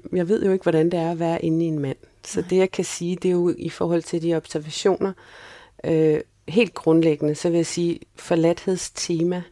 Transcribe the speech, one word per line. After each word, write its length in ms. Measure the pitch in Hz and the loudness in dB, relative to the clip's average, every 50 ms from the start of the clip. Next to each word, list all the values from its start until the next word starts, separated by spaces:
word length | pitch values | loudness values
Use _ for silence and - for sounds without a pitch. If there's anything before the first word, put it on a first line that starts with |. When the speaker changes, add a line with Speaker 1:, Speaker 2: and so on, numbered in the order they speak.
| - - - | -6 -4 -2
Speaker 1:
jeg 140 | 185 170 170 | 0 0 2
ved 180 | 214 226 - | 0 2 2
jo 60 | 196 | 2
ikke, 120 | 190 190 - | 0 0 2
hvordan 220 | 175 165 156 160 170 | 2 2 4 4 2
det 100 | 185 170 | 2 0
er 120 | 160 170 | 0 -2
at 80 | 170 165 | -2 -2
være 260 | 170 165 165 - - | -2 -2 -2 0 0
inde 200 | 165 160 165 170 | 0 0 0 0
i 20 | 165 | 0
en 120 | 156 151 | -2 -2
mand. 180 | 139 135 - - - - _ _ - | -4 -4 -6 -8 -12 -20 _ _ -16
Så 160 | - - - | -8 -6 -4
Speaker 2:
Nej. 80 | 180 180 | -2 0
Speaker 1:
det, 80 | 180 185 | 2 2
jeg 140 | 185 190 | 2 2
kan 140 | - - 180 | 0 -2 -6
sige, 300 | - - - 175 175 180 | -6 -6 -6 -4 -4 -4
det 120 | 175 - 185 | -2 0 0
er 60 | 180 | 0
jo 200 | 175 175 180 - - | 2 2 0 0 -2
i 120 | - 165 | -4 -8
forhold 340 | - - 180 165 170 170 165 | -6 -4 -2 -2 0 -2 -2
til 180 | - - 170 | -2 -4 -4
de 140 | 160 170 165 | -2 0 -2
observationer, 800 | 160 - - - 156 151 156 - - - 196 185 - 190 190 190 - - - - - - - - - - - _ - - | -2 -2 -4 -6 -8 -8 -8 -6 -2 0 2 2 2 0 -4 -4 -6 -14 -20 -20 -20 -20 -20 -20 -20 -20 -20 _ -8 -4
øh, 360 | 156 165 156 160 156 151 - - _ _ _ _ - | 0 2 2 4 4 2 2 -2 _ _ _ _ -2
helt 260 | 151 220 233 180 - | 2 2 2 2 0
grundlæggende, 600 | - - 160 160 165 165 165 151 143 151 151 151 | -2 2 4 4 6 6 4 2 2 0 -2 -2
så 140 | - - 175 | 0 0 0
vil 60 | 170 170 | 2 0
jeg 80 | 165 | 0
sige, 340 | - - 175 175 170 170 - - - _ | 0 -2 -2 -2 -2 -2 -4 -8 -16 _
forladthedstema, 1300 | - - - 180 165 165 165 170 - - 202 185 175 - - - - - - 175 160 165 175 180 180 175 - | -12 -4 -2 0 2 4 2 2 0 -2 -4 -4 -2 -4 -8 -8 -8 -4 -2 -2 0 0 0 -2 -4 -6 -10